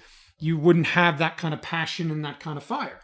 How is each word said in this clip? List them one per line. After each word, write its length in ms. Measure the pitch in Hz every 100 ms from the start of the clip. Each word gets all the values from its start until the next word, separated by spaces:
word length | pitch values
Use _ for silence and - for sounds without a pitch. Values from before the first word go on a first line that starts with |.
| - - _ _
you 180 | 156 160
wouldn't 300 | 156 170 160
have 320 | 175 175 147
that 180 | 160 -
kind 160 | 165
of 80 | 151
passion 480 | - 165 156 - 165
and 160 | 156 147
that 140 | 143
kind 180 | 160 147
of 60 |
fire. 380 | - 269 190 -